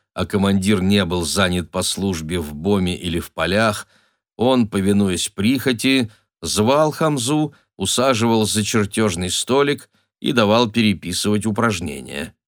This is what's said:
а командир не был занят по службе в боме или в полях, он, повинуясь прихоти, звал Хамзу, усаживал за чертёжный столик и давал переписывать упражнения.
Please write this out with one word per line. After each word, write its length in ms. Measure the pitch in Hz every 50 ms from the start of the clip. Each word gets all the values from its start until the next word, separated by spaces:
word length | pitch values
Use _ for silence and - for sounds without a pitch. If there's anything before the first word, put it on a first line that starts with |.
| _ _ -
а 120 | - -
командир 560 | - - 98 98 98 98 98 92 104 107 95
не 240 | 92 95 101 101 92
был 180 | 82 90 90 85
занят 480 | 73 - 98 95 90 90 90 82 -
по 120 | - 92 90
службе 560 | - - 95 98 98 90 80 78 78 90 87
в 140 | 78 73 73
боме 440 | 73 80 101 101 98 92 90 90
или 220 | - 87 87 80 82
в 120 | - -
полях, 560 | _ 85 80 85 95 107 113 110 104 - - _ _ _ _ _ _ _ _ _ _
он, 320 | - 113 127 131 123 113
повинуясь 640 | 104 - 101 95 101 101 101 101 95 90 82 - -
прихоти, 840 | - - 98 120 139 127 - 135 123 104 - 131 135 131 120 107 - _ _ _ _ _
звал 500 | 85 80 - 98 107 123 139 151 156 156
Хамзу, 640 | 151 - 165 156 151 135 113 131 151 151 151 147 - _ _ _ _
усаживал 680 | - 98 - - - 123 135 127 104 117 117 113 110 107
за 180 | 95 101 107 104
чертёжный 640 | - - 110 104 101 - 113 110 104 87 85 92 90
столик 600 | - - - - 127 139 143 143 135 127 - - _ _ _ _ _ _
и 140 | - - 135
давал 360 | 117 107 101 107 120 123 104
переписывать 760 | 104 117 110 107 92 80 - 87 87 - - 104 104 107 107
упражнения. 920 | 113 101 107 113 113 101 87 90 78 69 69 62 65 69 71 - - - _ _